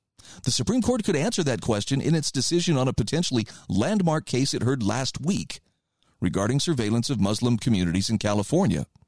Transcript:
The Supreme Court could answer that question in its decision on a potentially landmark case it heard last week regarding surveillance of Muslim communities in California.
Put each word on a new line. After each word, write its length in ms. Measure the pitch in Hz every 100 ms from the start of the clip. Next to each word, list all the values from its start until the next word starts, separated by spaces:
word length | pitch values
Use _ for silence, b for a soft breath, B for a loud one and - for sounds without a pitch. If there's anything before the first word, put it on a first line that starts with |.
| _ _ B B
The 100 | -
Supreme 300 | - 131 247
Court 220 | 208 247
could 120 | 214 151
answer 280 | 196 185
that 180 | 139 117
question 400 | - 104 - 135
in 140 | - 160
its 160 | -
decision 460 | 135 - 175 175 139
on 100 | 131
a 60 |
potentially 520 | 117 113 151 175 120 107 B B
landmark 560 | 95 135 214 170 156 -
case 300 | 127 139 147
it 80 |
heard 180 | 120 135
last 400 | 101 117 131 -
week 380 | 143 208 147 - _ _ _ _ _ _
regarding 400 | 90 92 104 139
surveillance 520 | 175 135 104 117 117
of 80 | 120
Muslim 380 | 101 107 120 117
communities 520 | - 101 87 90 95
in 80 | 107
California. 720 | 104 104 101 165 170 78 - _